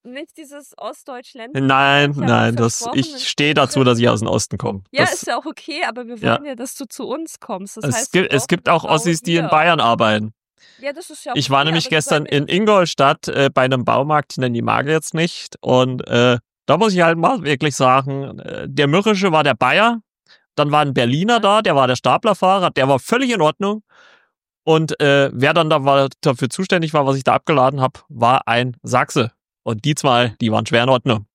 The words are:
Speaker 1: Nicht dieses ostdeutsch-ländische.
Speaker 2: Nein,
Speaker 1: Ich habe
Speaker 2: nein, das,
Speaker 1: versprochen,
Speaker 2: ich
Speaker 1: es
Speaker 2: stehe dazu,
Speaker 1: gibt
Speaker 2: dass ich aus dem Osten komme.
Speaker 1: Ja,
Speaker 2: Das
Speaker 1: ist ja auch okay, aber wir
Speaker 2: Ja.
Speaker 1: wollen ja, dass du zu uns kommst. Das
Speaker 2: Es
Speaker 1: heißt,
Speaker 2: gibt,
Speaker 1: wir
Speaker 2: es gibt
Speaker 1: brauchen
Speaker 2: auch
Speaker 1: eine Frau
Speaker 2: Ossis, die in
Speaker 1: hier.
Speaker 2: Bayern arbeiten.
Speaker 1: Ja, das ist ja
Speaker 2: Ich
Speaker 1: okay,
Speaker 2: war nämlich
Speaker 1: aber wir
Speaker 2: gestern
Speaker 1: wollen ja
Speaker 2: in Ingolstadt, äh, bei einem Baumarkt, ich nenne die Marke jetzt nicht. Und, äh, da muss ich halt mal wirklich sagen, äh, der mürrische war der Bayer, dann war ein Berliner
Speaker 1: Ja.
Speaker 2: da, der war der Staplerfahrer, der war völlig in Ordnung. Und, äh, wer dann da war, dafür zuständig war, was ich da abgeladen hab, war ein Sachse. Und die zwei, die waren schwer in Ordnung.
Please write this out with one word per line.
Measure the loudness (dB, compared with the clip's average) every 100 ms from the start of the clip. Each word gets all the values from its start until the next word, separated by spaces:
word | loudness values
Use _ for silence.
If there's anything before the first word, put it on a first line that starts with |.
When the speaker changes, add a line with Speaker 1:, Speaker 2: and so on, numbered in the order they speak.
Speaker 1:
Nicht | -16 -16 -16 -18
dieses | -20 -20 -20 -14
ostdeutsch-ländische. | -14 -14 -16 -18 -18 -18 -10 -4
Speaker 2:
Nein, | 0 2 4 2 0
Speaker 1:
Ich | -2
habe | 0
Speaker 2:
nein, | 2 2 0
das, | -2 -2
Speaker 1:
versprochen, | -4 -4
Speaker 2:
ich | -4
Speaker 1:
es | -6 -8
Speaker 2:
stehe | -2 0
dazu, | 2 0 2
Speaker 1:
gibt | 2
Speaker 2:
dass | 4
ich | 2
aus | 0
dem | -2
Osten | -4 -4 -6
komme. | -6 -8 -8
Speaker 1:
Ja, | -2
Speaker 2:
Das | -2
Speaker 1:
ist | -2 -6
ja | -6
auch | -8
okay, | -14 -12 -8 -8
aber | -8 -14
wir | -6
Speaker 2:
Ja. | -2 -2
Speaker 1:
wollen |
ja, | -4 -12
dass | -12
du | -12 -14
zu | -12 -10
uns | -8 -10 -16
kommst. | -12 -12 -12 -8
Das |
Speaker 2:
Es | -4
Speaker 1:
heißt, | -4 -2
Speaker 2:
gibt, | -2 0
Speaker 1:
wir | -2
Speaker 2:
es | -2
gibt | -4
Speaker 1:
brauchen | 0
Speaker 2:
auch | 0
Speaker 1:
eine | 0
Frau | -2
Speaker 2:
Ossis, | 0 -4
die | -2 -2
in |
Speaker 1:
hier. | 0
Speaker 2:
Bayern | 2 2 2
arbeiten. | 2 2 2 0 -4 _ _ _ _ _
Speaker 1:
Ja, | -12
das | -10 -16
ist | -16
ja | -6 -4
Speaker 2:
Ich | 0
Speaker 1:
okay, |
Speaker 2:
war | 0
nämlich | 2 0 0
Speaker 1:
aber |
wir | -2
Speaker 2:
gestern | 0 -2
Speaker 1:
wollen | 0
ja | -2
Speaker 2:
in | 0
Ingolstadt, | 0 4 4 2 2 2 2 -4
äh, | 0 0
bei | 2
einem | 2 2
Baumarkt, | 2 0 2 -2 -2
ich | -4
nenne | -2
die | -2
Marke | -2 -2 0
jetzt | -2 -2
nicht. | -4 -4 -4 -16 -10
Und, | 0 2 2 -2 -2
äh, | 2 2 2 _ _ -2
da | 2
muss | 2
ich | 2
halt | 2 2
mal | 0 0
wirklich | -2 -2 -2 2
sagen, | 4 4 0 -8 -10 -12
äh, | -12 -10 -6
der | 0 2
mürrische | 2 2 0 2
war | 2
der | 2
Bayer, | 2 2 4 2 0 _ _ _ _ _ -2
dann | 2
war | 2
ein | 2
Berliner | 0 0 0 2
Speaker 1:
Ja. | 2
Speaker 2:
da, | 4 2
der | 2 2
war | 2
der | 2
Staplerfahrer, | 0 2 2 2 2 2 0
der | 0 2
war | 2
völlig | 0 -2 0
in | 2
Ordnung. | 0 0 -4 -4 _ _ _ _ _ _ _ _
Und, | 0 2 0 0
äh, | 2 4 2
wer | 0 2
dann | 2 2
da | 2
war, | 4 2 2 -2
dafür | -2 -2 -4
zuständig | -4 -2 0 0
war, | 0 0
was | 0
ich |
da | 0
abgeladen | 0 0 2 2 2
hab, | -2 -4 _
war | -2 2 2 0
ein | -2 -2 -8
Sachse. | -2 -2 0 -2 -4 _ _ _
Und | -8 -4
die | -2
zwei, | 0 2 2 2 -2
die | -2
waren | -2 0
schwer | 0
in | 2
Ordnung. | 2 2 -2 -4